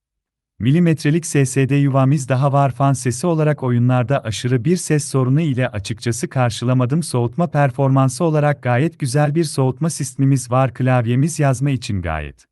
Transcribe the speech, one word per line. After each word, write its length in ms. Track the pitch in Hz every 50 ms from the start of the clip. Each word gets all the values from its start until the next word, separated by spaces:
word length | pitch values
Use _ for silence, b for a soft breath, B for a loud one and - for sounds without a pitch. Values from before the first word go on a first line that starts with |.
| _ _ _ _ _ _ _ _ _ _ _ -
milimetrelik 680 | 101 127 147 175 175 165 156 - - 147 151 170 165
S 200 | - - 143 135
S 240 | 127 - 135 135 127
D 60 | 143
yuvamız 540 | 143 143 139 131 135 131 135 151 156 131 113
daha 240 | 131 127 147 139 135
var. 180 | 139 139 131
Fan 220 | - - 139 139 135
sesi 340 | - - 123 120 - -
olarak 360 | 175 165 156 151 151 147 - 131
oyunlarda 600 | 123 120 120 123 127 127 123 123 - 139 135 -
aşırı 420 | 113 101 - - 123 131 120 104
bir 120 | 156 185
ses 280 | 170 - - 151 147 -
sorunu 360 | - - 135 127 127 135 156
ile 280 | 170 147 123 123 127 117
açıkçası 600 | - 101 98 - 104 - - 120 120 - 175 170
karşılamadım. 720 | - 131 123 117 - - 117 127 127 127 127 120 147 170 151
Soğutma 480 | - - 123 117 117 - 170 175 -
performansı 720 | - 147 143 131 - - 139 131 135 135 135 127 - - 175
olarak 400 | 160 151 151 147 147 143 - -
gayet 360 | 123 120 120 151 170 165 -
güzel 360 | 147 123 123 147 147 147 147
bir 80 | 170 165
soğutma 460 | 147 - 139 131 131 131 - 160 165
sistemimiz 600 | - - 139 - - - 135 135 139 127 - 120
var. 220 | 123 131 135 127 -
Klavyemiz 680 | - 127 131 127 123 110 117 120 131 139 170 - -
yazma 300 | 143 135 123 104 139 147
için 320 | 135 - - - 101 92
gayet 440 | 87 82 78 78 73 69 - _ _ _